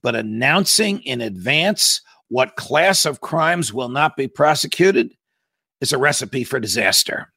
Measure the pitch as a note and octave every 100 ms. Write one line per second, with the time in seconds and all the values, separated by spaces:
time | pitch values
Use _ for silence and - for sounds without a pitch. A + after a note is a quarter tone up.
0 | B2 A#2 A2 A2 C3 E3 F#3+ - G#3+ G3
1 | - B2 A#2 F#2+ F#2+ D3 F3+ G#3 - -
2 | _ _ _ A#2+ C3 - - C#3+ F3+ -
3 | D#3 C3+ - D#3+ D#3+ F3 C3+ A2 B2 C3
4 | D3+ - C3+ - D3 D3 D3 - F#3 F#3+
5 | A2+ _ _ _ _ _ _ _ C3+ C#3+
6 | C#3+ D3 A2+ C3+ A#2+ C3 G#2+ G2+ G2 -
7 | - - -